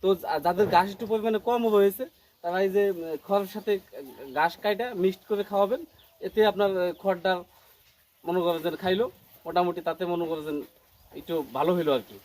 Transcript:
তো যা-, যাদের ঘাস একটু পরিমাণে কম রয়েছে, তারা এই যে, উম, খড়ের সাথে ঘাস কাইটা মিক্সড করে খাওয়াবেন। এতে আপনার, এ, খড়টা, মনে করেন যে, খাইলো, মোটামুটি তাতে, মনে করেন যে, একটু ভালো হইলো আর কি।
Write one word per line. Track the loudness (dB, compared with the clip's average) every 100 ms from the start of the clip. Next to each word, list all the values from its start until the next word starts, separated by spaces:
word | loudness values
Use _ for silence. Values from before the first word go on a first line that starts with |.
তো | 2 0
যা-, | 0 -2
যাদের | 0 2 4
ঘাস | 4 2
একটু | -2 -4
পরিমাণে | -2 0 0
কম | 0 2 4
রয়েছে, | 6 4 2 -10 _ _ _
তারা | -4 0
এই | 2
যে, | 2 2
উম, | 0 -6 -8
খড়ের | -2 -2 -2
সাথে | -8 -4 -4 -4 -18 -16 -16 -10
ঘাস | 0 0 0
কাইটা | -2 -2 -4
মিক্সড | 0 0 0 _
করে | -4
খাওয়াবেন। | -2 0 2 0 -6 _ _ _
এতে | -8 2 2
আপনার, | 4 0 2
এ, | -2 -2
খড়টা, | -2 0 0 -2 -4 _ _ _ _ _ _ _ -2
মনে | 0
করেন | 2 0
যে, | -2 -4
খাইলো, | -2 0 0 -4 _ _ -4
মোটামুটি | 0 0 0
তাতে, | -4 -4 -4
মনে | -2 -2
করেন | -4 -4
যে, | -6 -8 _ _ _ _ -18
একটু | -6 -4 -4
ভালো | -2 0 2
হইলো | 2
আর | 0 0
কি। | -18